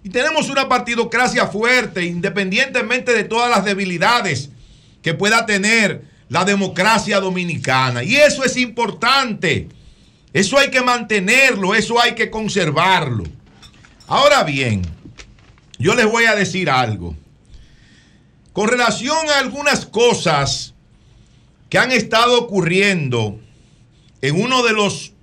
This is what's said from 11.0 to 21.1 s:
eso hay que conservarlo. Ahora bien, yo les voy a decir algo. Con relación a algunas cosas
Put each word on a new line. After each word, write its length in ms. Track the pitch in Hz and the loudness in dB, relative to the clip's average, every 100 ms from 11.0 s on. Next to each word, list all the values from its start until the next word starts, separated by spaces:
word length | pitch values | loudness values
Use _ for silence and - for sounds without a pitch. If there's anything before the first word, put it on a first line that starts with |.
| - 214 185 254 269 220 185 214 | -2 -2 2 4 4 2 0 0
eso 260 | 220 233 | 0 2
hay 140 | 240 233 | 0 0
que 160 | 220 | -4
conservarlo. 920 | 220 214 196 160 143 180 185 143 113 80 - - - - - - - - | -4 -4 -2 0 2 2 2 0 -4 -6 -14 -20 -20 -20 -20 -20 -20 -4
Ahora 360 | 185 285 277 | 2 4 4
bien, 380 | 165 139 127 101 87 80 - - - - - _ _ - | 2 0 0 0 -4 -10 -20 -20 -20 -20 -20 _ _ -2
yo 160 | 143 | 0
les 120 | 240 220 | 2 2
voy 200 | 233 233 | 4 2
a 100 | 208 | 2
decir 340 | 185 190 165 | -2 -2 0
algo. 440 | 131 120 98 87 76 - _ _ - - - - - _ _ _ _ _ | 0 0 -4 -8 -12 -18 _ _ -20 -20 -20 -20 -20 _ _ _ _ _
Con 160 | - 214 | -2 0
relación 640 | 247 233 202 247 320 311 | 2 0 0 -2 -2 0
a 100 | 277 | 0
algunas 460 | 254 277 285 254 - | -2 -4 -2 -2 -2
cosas 880 | 202 240 185 170 147 135 - - - _ _ _ | 2 2 2 0 0 -2 -6 -10 -18 _ _ _